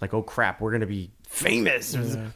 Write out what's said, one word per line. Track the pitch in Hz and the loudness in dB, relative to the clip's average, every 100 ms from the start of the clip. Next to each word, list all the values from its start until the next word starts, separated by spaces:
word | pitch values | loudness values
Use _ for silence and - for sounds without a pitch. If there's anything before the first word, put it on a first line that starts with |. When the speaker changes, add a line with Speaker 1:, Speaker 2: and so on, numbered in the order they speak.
Speaker 1:
Like, | 98 | -2
"Oh | 110 | -2
crap, | 107 - 104 - | -2 2 2 2
we're | 107 | 0
gonna | 113 104 | 0 0
be | 101 87 - - | -2 -6 -10 -10
famous. | - - 113 196 127 - | -2 2 4 4 2 0
Speaker 2:
Yeah. | 135 117 131 110 | -2 -2 -2 -4